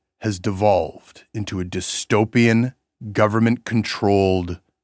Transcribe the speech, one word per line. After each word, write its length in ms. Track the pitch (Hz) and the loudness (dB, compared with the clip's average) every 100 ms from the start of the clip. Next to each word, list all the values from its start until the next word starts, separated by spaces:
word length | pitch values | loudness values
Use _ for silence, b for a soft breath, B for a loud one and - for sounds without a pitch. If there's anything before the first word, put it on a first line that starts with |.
| _ _ | _ _
has 180 | 110 92 | -6 -4
devolved 840 | 107 95 104 92 78 - - - _ | -6 0 2 2 0 -8 -20 -20 _
into 280 | 110 101 95 | -10 -8 -8
a 40 | |
dystopian, 1080 | 90 90 - - - 107 110 120 117 113 127 - _ _ 110 | -6 -8 -8 -8 -2 0 2 2 4 4 0 -6 _ _ -8
government-controlled 1500 | 101 107 110 117 120 - 117 107 - 104 101 95 92 87 87 _ _ | 0 2 4 2 0 -2 -4 -4 -2 2 4 2 0 -2 -10 _ _